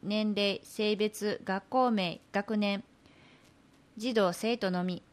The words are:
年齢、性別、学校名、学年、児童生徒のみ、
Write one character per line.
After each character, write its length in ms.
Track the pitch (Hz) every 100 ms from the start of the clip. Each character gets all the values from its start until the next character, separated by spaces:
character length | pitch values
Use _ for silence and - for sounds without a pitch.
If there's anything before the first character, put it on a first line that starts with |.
年 320 | 202 214 214
齢、 280 | 202 202 190
性 320 | - - 214 208
別、 460 | 214 - 208 -
学 240 | - 190 -
校 240 | 254 254
名、 300 | 214 180 - -
学 260 | 196 202 214
年、 260 | 202 202 - - - - - - - - - - - -
児 180 | 226 220
童 180 | 190
生 240 | 175 220 240
徒 140 | 190
の 120 | 180
み、 200 | 180 180 -